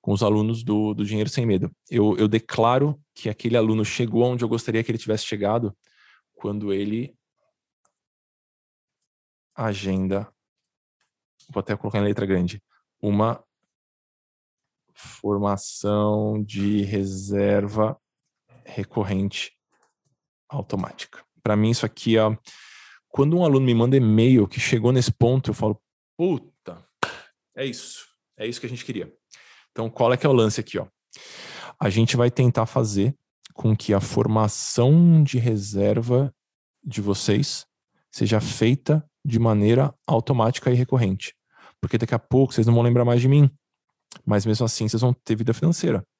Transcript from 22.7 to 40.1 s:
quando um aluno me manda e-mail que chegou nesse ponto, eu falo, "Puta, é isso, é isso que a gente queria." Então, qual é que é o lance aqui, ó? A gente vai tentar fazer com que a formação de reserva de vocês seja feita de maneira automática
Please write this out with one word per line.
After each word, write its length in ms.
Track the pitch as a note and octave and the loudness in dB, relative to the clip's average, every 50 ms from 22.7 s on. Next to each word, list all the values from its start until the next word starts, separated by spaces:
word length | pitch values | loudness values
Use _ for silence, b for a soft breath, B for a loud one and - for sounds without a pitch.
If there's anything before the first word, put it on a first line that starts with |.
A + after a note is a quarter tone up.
| B B B B B B B _ | B B B B B B B _
quando 300 | - - C#3 D3 E3 F3 | 0 0 2 2 2 2
um 60 | F3+ | 2
aluno 200 | D#3 C#3 C3+ C3 | 4 4 4 4
me 100 | B2+ A#2+ | 2 2
manda 220 | A2+ A#2 B2 C3+ | 2 2 4 4
e-mail 520 | C#3 B2+ A2 G#2+ A2 A2+ B2+ C3 A#2+ G2+ F#2+ | 4 4 4 4 4 6 6 6 6 4 2
que 100 | - - | -2 -6
chegou 320 | - - - A#2 A2 A#2+ | -4 -2 -2 0 2 2
nesse 220 | C3 C3 A#2+ - | 2 2 2 0
ponto, 380 | - _ A#2 A#2 B2+ C3+ - - | 0 _ 2 2 2 0 0 -2
eu 40 | G#2 | -4
falo, 260 | - - A2 G#2+ - _ _ _ _ _ _ _ | -2 -2 -2 -2 -4 _ _ _ _ _ _ _
"Puta, 680 | - E3+ F#3+ E3+ A#2 - - _ _ _ - F2 E2+ _ _ _ _ B B B B B B _ _ _ _ _ | -4 -2 -2 -2 -4 -6 -14 _ _ _ -20 -20 -20 _ _ _ _ B B B B B B _ _ _ _ _
é 100 | - C3+ | -10 -8
isso, 440 | C3+ B2+ - - - - - - _ _ _ _ _ _ | -8 -8 -10 -16 -18 -18 -20 -20 _ _ _ _ _ _
é 100 | _ G#2+ | _ -10
isso 140 | A2+ A#2+ - | -10 -8 -8
que 60 | - | -10
a 20 | A2+ | -12
gente 160 | B2 A#2 - | -12 -12 -12
queria." 320 | - B2 G2+ E2 C#2+ _ _ _ _ B B B B B B B B | -10 -10 -10 -10 -12 _ _ _ _ B B B B B B B B
Então, 180 | _ - A2+ A2+ | _ -8 -8 -8
qual 240 | - - B2 A#2 | -2 0 2 2
é 40 | B2 | 2
que 100 | B2 - | 2 2
é 20 | D3+ | 2
o 40 | |
lance 280 | C3+ B2 A2+ G#2+ G2+ - | 4 4 4 2 0 -4
aqui, 180 | G#2+ - - - | -8 -8 -8 -10
ó? 100 | - - _ _ _ _ B B B B B B B B B B B B B B | -10 -10 _ _ _ _ B B B B B B B B B B B B B B
A 100 | - G#2 | -2 0
gente 260 | F#2+ A2+ A2+ A2+ - | 2 2 2 2 4
vai 140 | A#2+ A#2+ A#2+ | 2 2 2
tentar 340 | - - B2+ B2 - - A2 | 2 4 2 2 4 2 -2
fazer 520 | - - C3 A#2 G#2 G#2 G2+ G2 B2 C#3+ _ _ _ _ _ _ - | 0 0 -2 -2 0 0 0 0 0 0 _ _ _ _ _ _ -20
com 240 | _ - - A2+ G#2+ | _ -4 0 0 0
que 160 | G#2 - - | 0 0 0
a 80 | G#2 G2 | 0 0
formação 1200 | G2+ - - A2 A2 A2 A2 A2 A2 G#2+ - - - - - - A#2+ B2+ D3 E3 F3 E3+ E3 D#3+ | 0 0 -2 0 0 2 2 2 0 0 -2 -6 -8 -4 0 2 4 6 6 8 8 8 8 6
de 160 | D3+ C3+ - B2+ | 4 4 2 0
reserva 920 | A#2 B2 A2 G#2 G2 G#2 G#2+ G2 G2+ G2+ G#2+ A#2 A2+ A#2+ B2 B2+ C#3 C3+ - _ _ _ _ _ _ _ _ _ | 0 0 0 -2 -4 -4 -2 0 0 2 2 0 0 0 2 0 0 0 -6 _ _ _ _ _ _ _ _ _
de 180 | _ E3 A#2 - | _ -10 -8 -4
vocês 680 | G2+ G2+ G2 - - - G2+ G2 - - - - - _ _ _ _ _ _ _ _ _ | -2 -2 -2 -2 0 0 0 0 0 -4 -6 -10 -12 _ _ _ _ _ _ _ _ _
seja 300 | - - A2+ G#2 A2+ G#2+ | -4 -4 -2 0 0 0
feita 640 | - - - - A2 A#2 C3 C#3 _ - D3+ D#3 - _ _ _ _ | 0 -2 -2 0 2 2 2 0 _ 0 0 0 0 _ _ _ _
de 120 | D3 A#2 A2+ | -2 0 2
maneira 520 | A#2 A#2 A2 G#2 G#2 G#2 A#2 B2+ C#3 D3 - _ _ | 2 2 2 4 4 4 4 4 2 0 -4 _ _
automática 640 | - | -2